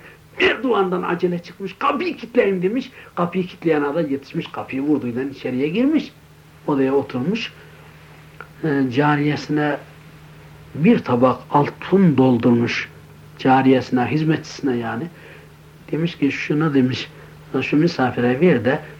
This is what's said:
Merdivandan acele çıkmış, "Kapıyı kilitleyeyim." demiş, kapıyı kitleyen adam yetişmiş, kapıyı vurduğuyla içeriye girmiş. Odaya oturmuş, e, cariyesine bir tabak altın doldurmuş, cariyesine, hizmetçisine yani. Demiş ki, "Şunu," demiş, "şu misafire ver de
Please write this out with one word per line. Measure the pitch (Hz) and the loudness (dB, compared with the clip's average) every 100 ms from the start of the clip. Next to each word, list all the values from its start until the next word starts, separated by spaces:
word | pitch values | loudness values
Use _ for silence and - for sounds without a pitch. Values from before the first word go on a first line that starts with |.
| - - - - | -14 -20 -14 -2
Merdivandan | 370 - 254 208 185 180 | 0 0 0 0 0 -2
acele | 175 175 180 175 | -4 -2 -2 -4
çıkmış, | - - 196 - | -8 -12 -12 -6
"Kapıyı | 277 277 359 - | -4 -4 -4 -8
kilitleyeyim." | - 247 202 190 | -6 0 0 0
demiş, | 180 247 240 - - | -2 -4 -8 -14 -14
kapıyı | - 175 190 180 | -6 -4 -4 -6
kitleyen | - 165 151 | -4 -2 0
adam | 143 151 156 | 0 -2 -4
yetişmiş, | 135 - 170 - | -4 -8 -10 -10
kapıyı | - - 131 | -10 -10 -6
vurduğuyla | 143 143 123 117 | 0 0 -2 -6
içeriye | 139 - - 127 147 | -6 -8 -6 -4 -2
girmiş. | 185 269 311 - - - - - - - | 0 0 0 -2 -12 -20 -20 -20 -12 -4
Odaya | 143 135 | 0 2
oturmuş, | 139 131 127 143 226 - - - - - - - - - - - - | 0 -2 -4 -4 -4 -6 -14 -20 -20 -20 -20 -20 -20 -20 -20 -20 -8
e, | 160 139 131 | -2 0 0
cariyesine | 120 147 147 147 135 - 151 151 139 - - - - - - - - - | 2 2 2 0 -2 -2 -2 0 -4 -8 -20 -20 -20 -20 -20 -20 -20 -14
bir | 127 175 233 | 0 4 4
tabak | - 123 127 123 - | 2 2 4 2 0
altın | 147 139 - - 190 185 127 | 0 0 -2 0 4 4 6
doldurmuş, | 131 120 123 120 117 - - - - - - - | 6 6 4 4 2 -4 -8 -14 -20 -20 -20 -4
cariyesine, | 139 131 135 131 117 127 | 2 4 6 4 2 -2
hizmetçisine | 123 156 156 151 - - 143 120 | 0 0 0 -2 -4 -6 -4 -2
yani. | 113 117 170 - - - - - - - - | -4 -6 -10 -12 -20 -20 -20 -20 -20 -20 -8
Demiş | 147 165 - | -4 -4 -2
ki, | 143 | -2
"Şunu," | - - 151 160 | -2 -2 0 2
demiş, | 139 127 123 - - - - - 135 | 2 2 0 -8 -16 -20 -20 -8 -6
"şu | 131 147 | 0 2
misafire | 170 - 127 120 120 127 | 2 0 -2 0 0 2
ver | 180 131 | 2 2
de | 110 151 - - | 0 -2 -4 -10